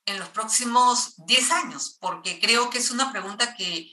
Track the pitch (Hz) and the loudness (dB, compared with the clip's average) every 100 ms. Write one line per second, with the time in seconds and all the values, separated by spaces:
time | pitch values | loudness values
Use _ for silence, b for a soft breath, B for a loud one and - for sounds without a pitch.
0 | - 196 180 214 220 - 240 247 247 214 | -8 -8 -6 -6 -2 -2 2 6 6 4
1 | - - 160 254 254 349 262 - - - | -2 -8 2 2 4 2 0 -8 -10 -8
2 | 180 170 - 175 214 233 240 240 233 240 | -8 -6 -8 -4 2 2 2 0 -2 0
3 | 262 208 190 208 233 - 185 170 165 | -2 -2 -8 -4 -4 -4 -6 -6 -10